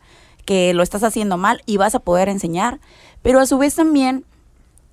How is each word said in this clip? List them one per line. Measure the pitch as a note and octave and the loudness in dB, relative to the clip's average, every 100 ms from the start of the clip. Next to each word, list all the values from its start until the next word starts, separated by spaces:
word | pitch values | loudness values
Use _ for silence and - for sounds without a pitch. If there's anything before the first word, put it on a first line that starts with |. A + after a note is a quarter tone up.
| _ - _ - | _ -20 _ -16
que | - F#3+ F3+ | -4 0 2
lo | F3 | 0
estás | F3 G#3 | -2 -2
haciendo | A3+ A3 G#3 F3+ | -2 -2 -4 -2
mal | G3+ B3 | -2 -2
y | - G3+ | -4 0
vas | G#3 | 0
a | B3+ | -2
poder | - F3 F#3+ | 0 0 0
enseñar, | G3 E3+ E3+ A#3 B3+ _ - - - | -2 -4 -4 -4 -6 _ -20 -20 -4
pero | - C4 | 2 2
a | |
su | C4+ C4+ | 4 2
vez | C#4+ | 0
también | D#4 D#4+ D4 C4 C4 - _ _ _ _ _ _ | 0 2 2 0 -4 -10 _ _ _ _ _ _